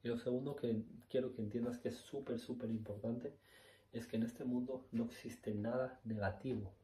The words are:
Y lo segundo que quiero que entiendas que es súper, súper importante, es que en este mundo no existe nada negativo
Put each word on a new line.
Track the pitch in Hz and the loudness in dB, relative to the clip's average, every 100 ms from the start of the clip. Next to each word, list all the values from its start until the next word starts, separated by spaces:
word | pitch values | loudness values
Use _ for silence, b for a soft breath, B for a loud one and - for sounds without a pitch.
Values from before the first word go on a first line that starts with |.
Y | 120 | 2
lo | 117 | 2
segundo | - 127 139 139 | 2 2 2 0
que | 120 110 - - - | 2 2 0 -10 0
quiero | 131 127 | 2 2
que | - | 0
entiendas | 107 117 120 123 | -2 2 0 0
que | 120 | -2
es | 117 | -4
súper, | - 139 135 120 | -6 -6 -2 -4
súper | - 120 117 | -2 -4 0
importante, | 110 107 104 117 120 - - B B B B B | 0 -2 -2 0 0 -4 -8 B B B B B
es | 117 117 | -8 -2
que | 113 | 2
en | |
este | 113 - 127 | 2 0 0
mundo | 123 123 131 - | 2 2 -2 -2
no | 113 117 | 0 0
existe | - 123 - - | -2 -10 -4 -2
nada | 107 110 127 127 - 113 | 0 2 2 2 -2 -4
negativo | 107 95 92 131 113 95 - | 2 2 0 0 0 -2 -10